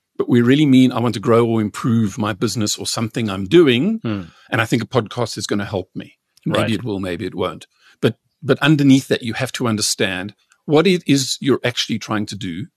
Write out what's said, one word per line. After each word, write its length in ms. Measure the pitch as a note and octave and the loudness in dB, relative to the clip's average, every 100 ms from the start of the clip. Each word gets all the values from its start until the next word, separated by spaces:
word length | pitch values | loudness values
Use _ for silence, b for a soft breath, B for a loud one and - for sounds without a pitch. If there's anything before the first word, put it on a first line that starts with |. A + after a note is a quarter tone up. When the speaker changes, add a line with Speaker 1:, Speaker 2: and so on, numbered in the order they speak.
| _ - | _ -6
Speaker 1:
but 100 | - | 2
we 140 | A#2+ | 4
really 240 | A#2+ C#3+ D3 | 4 4 6
mean, 260 | B2+ B2+ | 6 4
"I 80 | B2 | 2
want 140 | A#2+ G#2 | -2 -2
to 40 | |
grow 260 | A#2 A2+ A#2 | 2 2 2
or 160 | A2+ | 0
improve 560 | G#2 - C3+ A2+ G#2 A2 | -2 -4 -2 0 0 -2
my 160 | G#2 | -4
business 440 | G2 A#2 A#2+ G#2 - | -2 -4 -2 -4 -4
or 100 | G2+ | -6
something 420 | - A2+ C3+ A2 | -6 -6 -4 -4
I'm 160 | F#2+ F#2+ | -4 4
doing. 540 | E3+ D3+ A#2+ F#3 A3 | 6 6 4 0 -2
Speaker 2:
Hmm. 240 | A2+ G2+ E2 B _ | -4 -6 -8 B _
Speaker 1:
And 100 | A#2 | -4
I 40 | A2+ | 0
think 160 | B2 | -2
a 40 | A2 | 0
podcast 500 | B2 G#2 - A2+ - | -2 -2 -4 -6 -6
is 80 | - | -6
gonna 180 | G#2 G2 | -4 -4
help 240 | G2 - G2 | -6 -8 -12
me." 220 | - _ _ _ - | -16 _ _ _ -4
Maybe 140 | F#2+ | -2
Speaker 2:
Right. 100 | F2 | 0
Speaker 1:
it 120 | G2+ | -2
will, 160 | A#2+ G2 | -4 -6
maybe 260 | F#2+ E2+ F#2 | -6 -6 -8
it 100 | E2+ | -4
won't. 320 | F2+ - - b b _ | -6 -6 -16 b b _
But, 160 | D3 - _ _ | -2 -2 _ _
but 160 | C3+ C3 | -2 2
underneath 480 | C#3+ D3 C#3 C3+ - | 4 4 6 4 4
that, 160 | A#2+ | -4
you 100 | A#2 | -4
have 180 | A2 C3 | -6 -6
to 140 | - A#2+ | -4 -2
understand 680 | G#2+ A2 - G#2 F#2 G#2 - _ _ - | -2 -2 -2 -2 -2 -8 -14 _ _ 2
what 200 | D3+ F#3 | 4 4
it 160 | F3+ - | 2 2
is 300 | C#3 B2+ - | 0 0 -4
you're 220 | C3+ A#2 | -2 0
actually 360 | B2 - - A2 | -2 -4 -4 -6
trying 260 | - G#2+ G#2 | -4 -6 -6
to 80 | G2 | -8
do. 320 | G2 E2 D#3+ | -10 -10 -12